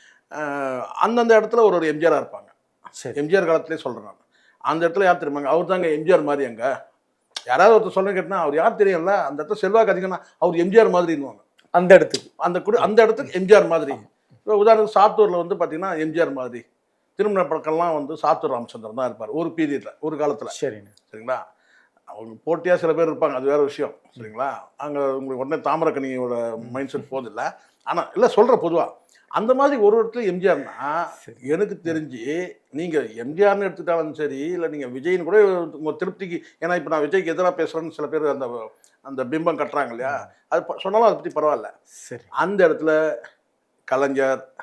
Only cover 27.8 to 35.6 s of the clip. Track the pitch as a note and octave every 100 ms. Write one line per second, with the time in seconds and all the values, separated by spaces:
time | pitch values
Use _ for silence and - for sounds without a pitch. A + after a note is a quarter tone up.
27.8 | - E3+ - F#3 A#3+ - A#3+ G#3+ D#3+ E3
28.8 | - - _ _ _ D#3+ A3 C4 C#4+ C4+
29.8 | G#3 A3+ A3+ A#3+ G#3 F3+ F#3+ D#3+ - -
30.8 | - E4 E4 - - A#2 B2+ E3 G3+ G3
31.8 | E3 D#3 D3 B2 A#2+ E3 F3+ - _ C#3
32.8 | F3 D3+ A2+ A2 A#2+ D#3+ G3+ G3+ G3 E3+
33.8 | E3+ E3+ D#3 D3 D3 C3+ D#3 F3+ E3 D3
34.8 | B2+ B2+ D#3+ F3+ E3 G#3+ G3 F3+